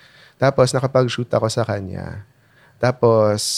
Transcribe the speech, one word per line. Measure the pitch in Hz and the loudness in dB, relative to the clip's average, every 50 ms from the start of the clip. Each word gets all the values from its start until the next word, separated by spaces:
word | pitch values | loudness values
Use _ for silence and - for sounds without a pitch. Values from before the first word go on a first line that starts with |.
| _ _ _ - - - _ | _ _ _ -20 -20 -18 _
Tapos | - 131 135 135 - 127 127 - | -2 0 0 2 2 2 2 2
nakapag-shoot | 131 131 131 - 135 127 120 - - 123 - | -2 -2 0 2 2 0 0 -2 -6 -6 -2
ako | - 117 110 113 | -2 -2 0 -2
sa | - 120 110 | -2 -2 -4
kanya. | - 101 101 98 92 95 92 90 87 87 98 101 _ _ _ _ _ _ _ _ _ _ | -4 -4 -6 -6 -8 -10 -10 -10 -12 -12 -14 -16 _ _ _ _ _ _ _ _ _ _
Tapos, | - - 123 127 - - 117 113 110 107 107 104 104 - - - | -2 -2 -2 0 2 4 4 4 6 4 2 2 0 -2 -4 -6